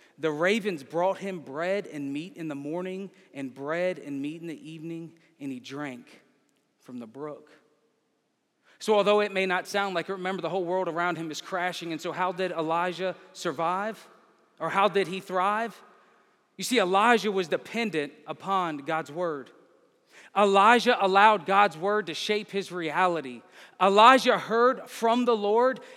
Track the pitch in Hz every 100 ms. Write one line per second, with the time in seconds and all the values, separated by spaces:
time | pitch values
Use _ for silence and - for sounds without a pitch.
0 | _ - 156 151 175 220 202 165 123 160
1 | 185 185 196 180 135 139 175 202 - 151
2 | 139 143 175 175 160 139 143 170 185 185
3 | 196 - _ 139 135 123 139 170 185 165
4 | 143 139 143 165 165 143 151 160 165 165
5 | 165 - _ - 139 123 117 139 147 123
6 | - - _ _ _ _ _ _ - 123
7 | 113 127 151 139 - _ _ _ _ _
8 | _ _ _ _ _ _ _ _ - 208
9 | 196 208 208 190 190 180 - 202 196 175
10 | 165 196 185 190 160 190 170 185 175 160
11 | 175 165 165 147 - 185 180 175 170 156
12 | 180 151 185 180 185 165 160 170 180 165
13 | 185 175 - - 175 147 165 185 214 214
14 | - _ _ _ _ - 160 190 202 185
15 | 170 185 175 185 190 208 226 - - _
16 | _ _ _ _ _ - 190 240 185 196
17 | 226 233 196 190 170 165 - 220 214 160
18 | 147 - - 151 180 196 175 147 139 160
19 | 147 151 175 147 120 _ _ _ _ _
20 | _ - - 190 202 196 208 240 208 202
21 | 190 190 214 214 147 196 208 151 190 208
22 | 170 156 - 208 214 196 185 180 160 151
23 | 185 165 135 117 - - - - 190 202
24 | 233 262 247 196 - 226 247 254 - -
25 | 226 240 247 226 202 220 254 247 -